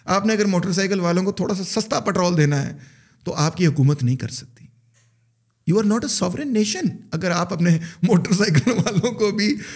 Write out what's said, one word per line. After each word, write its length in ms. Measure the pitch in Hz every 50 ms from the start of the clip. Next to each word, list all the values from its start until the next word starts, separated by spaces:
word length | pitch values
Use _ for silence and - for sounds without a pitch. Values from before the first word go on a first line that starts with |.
| _ -
आपने 240 | 185 202 202 220 220
अगर 140 | 208 208
मोटरसाइकिल 540 | 202 185 175 170 196 170 190 190 185 202 190
वालों 240 | 175 170 175 185 185
को 80 | 202 196
थोड़ा 220 | - - - 202
सा 260 | 185 185 - - 226
सस्ता 200 | 214 214 - -
पेट्रोल 340 | - 202 185 190 180 175 175
देना 220 | 160 147 147 143
है, 220 | 139 139 - - - - - - _ _ _ _ _ -
तो 60 | - -
आपकी 320 | 143 147 160 - - 180
हुकूमत 380 | 156 135 151 131 139 147 143 127
नहीं 140 | 120 131
कर 120 | 123 120 110
सकती। 400 | - - - - _ - - - _ _ _ _ _ _ _ _ _ _ _ _ _ _ _ _ _ _ _ -
You 120 | 175 214 214
are 120 | 202 214
not 140 | 214 220 285
a 140 | - - 185
sovereign 340 | 180 180 - 302 277 233
nation। 340 | 214 214 214 - 370 339 175 - - - - -
अगर 160 | 160 185 180
आप 220 | 170 175 175 175 170
अपने 280 | 160 170 175 165 160 - - -
<laughs> 120 | - -
मोटरसाइकिल 680 | 190 - 175 - - 196 196 208 214 156 143 - 247 233
वालों 380 | - - 247 208 180 - 247 233
को 200 | - 214 208 196
भी 240 | 208 202 208 - - - - -